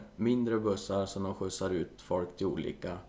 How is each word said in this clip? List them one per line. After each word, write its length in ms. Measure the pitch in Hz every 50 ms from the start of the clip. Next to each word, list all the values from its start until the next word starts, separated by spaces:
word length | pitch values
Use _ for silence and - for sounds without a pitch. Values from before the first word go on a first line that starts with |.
| - - -
mindre 420 | - 110 120 123 123 120 113 113 110
bussar 460 | 107 104 98 98 - - 98 98 98
som 160 | 92 - 98
de 120 | 98 95 98
skjutsar 360 | - 98 92 - - 95 92
ut 320 | 92 85 76 - - -
folk 340 | - - 90 92 87 - -
till 100 | - 95
olika 520 | 92 - 82 - - - - - 92 87 95 -